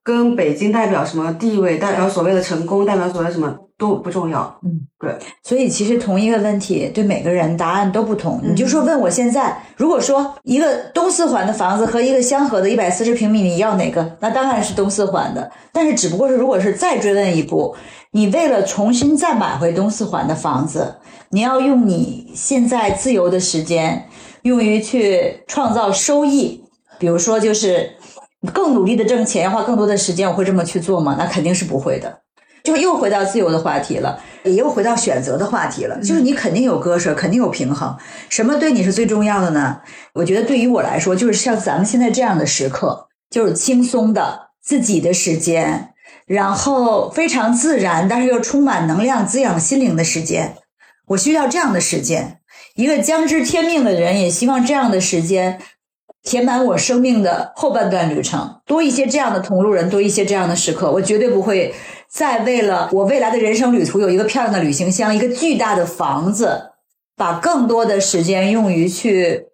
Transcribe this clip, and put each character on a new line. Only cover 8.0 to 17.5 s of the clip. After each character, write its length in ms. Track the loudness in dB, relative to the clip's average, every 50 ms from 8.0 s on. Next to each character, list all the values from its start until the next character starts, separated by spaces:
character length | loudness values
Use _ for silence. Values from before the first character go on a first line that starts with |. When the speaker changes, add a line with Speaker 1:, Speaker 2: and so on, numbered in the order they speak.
Speaker 2:
不 140 | -2 -2 -4
同。 240 | -4 -2 -4 -4 -2 -2
Speaker 1:
嗯。 80 | 0
Speaker 2:
你 40 | 0
就 100 | 0 0
说 160 | 0 0 0
问 180 | 2 2 2 2
我 80 | 0
现 240 | 0 0 0 0 0
在， 300 | 2 0 0 -2 -4 -6 -14 -20 -4
如 100 | -2 0
果 140 | 2 2 0
说 320 | 2 2 0 0 0 -2 -8 -12 _
一 140 | 0 0
个 200 | 2 2 2 0 -2 -4 -4 -2
东 180 | 0 0 0
四 160 | 2 0 0
环 180 | 0 0 0 -2
的 80 | -2 -2
房 240 | -2 0 0 2
子 80 | 0 0
和 160 | 0 0 0
一 100 | 2 2
个 80 | 2 2
香 300 | 2 2 2 0 0 0
河 100 | 0 0
的 80 | 0
一 80 | 2 2
百 140 | 2 0 0
四 160 | -2 0 0
十 80 | 0 0
平 160 | 0 2 2
米， 120 | 2 2 2
你 140 | 2 0
要 180 | 0 0 0 0
哪 160 | 0 -2 -2
个？ 260 | -2 -2 -4 -4 -6 -6
那 120 | -4 -2
当 160 | 0 0 0
然 160 | 0 0 0 -2
是 100 | -2 -2
东 160 | -2 -2 0
四 160 | 0 -2 -2
环 260 | 0 0 -2 -4 -4 -6
的。 180 | -8 -8 -10 -14 -20 -20 -6
但 140 | _ 0 2
是 80 | 2 2
只 160 | 0 -2 -2
不 80 | 0
过 100 | 0 2
是 80 | 2 2
如 120 | 2 2
果 120 | 2 2 2
是 140 | 2 0 0
再 240 | 0 0 0 0
追 160 | 0 0 2 2
问 240 | 2 2 2 0
一 60 | 0 -2
步， 320 | 0